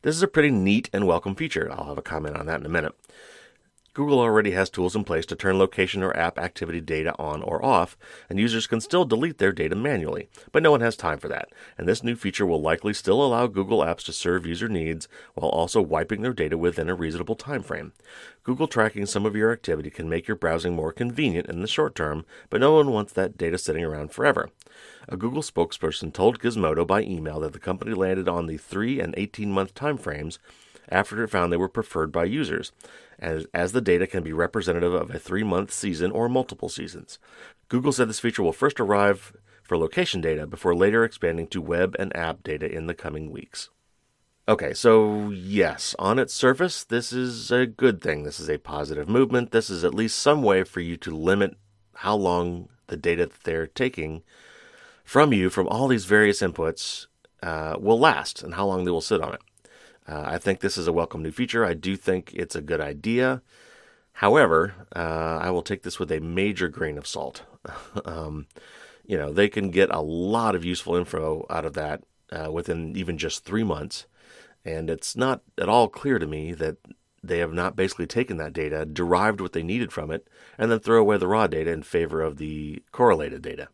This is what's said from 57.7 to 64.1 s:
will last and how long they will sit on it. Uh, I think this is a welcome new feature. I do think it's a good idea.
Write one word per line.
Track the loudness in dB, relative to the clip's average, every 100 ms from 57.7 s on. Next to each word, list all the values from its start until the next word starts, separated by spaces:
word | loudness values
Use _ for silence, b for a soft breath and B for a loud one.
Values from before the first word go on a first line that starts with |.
| -2
will | 4 6
last | 6 4 -6 -10
and | -10
how | -2 0
long | 0
they | 0
will | -2
sit | 0 0
on | 0
it. | -8 _ _ b b b b -12
Uh, | -8 -6
I | -2
think | -2 0
this | -2 -2
is | 0
a |
welcome | 0 -2 -4
new | -8
feature. | -6 -2 0
I | 0
do | 0 -4 -2
think | 0 -2 -4
it's | -10 -8 -8
a |
good | -4 -4
idea. | -4 -6 -2 0 0 -2 b b b b b b b